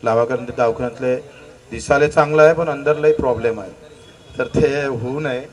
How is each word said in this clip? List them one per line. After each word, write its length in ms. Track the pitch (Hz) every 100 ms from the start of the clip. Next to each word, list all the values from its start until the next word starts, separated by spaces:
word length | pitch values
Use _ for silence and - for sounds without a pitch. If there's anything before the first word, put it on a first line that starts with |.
लावा, 220 | 117 113 117
कारण 200 | 127 120
ते 60 | 120
दवाखान्यातले 580 | 120 113 123 117 127 127 - - - - -
दिसाले 360 | 113 - 143 147
चांगलं 360 | 160 147 156
आहे 100 | 156
पण 160 | 160 165
अंदरलाही 440 | 139 143 151 151
problem 460 | 151 135 117 117 110
आहे, 120 | 95 95 - - - - - -
तर 60 |
ते 420 | - 151 147 139 139
होऊ 340 | 123 123 139
नये 220 | 151 127 143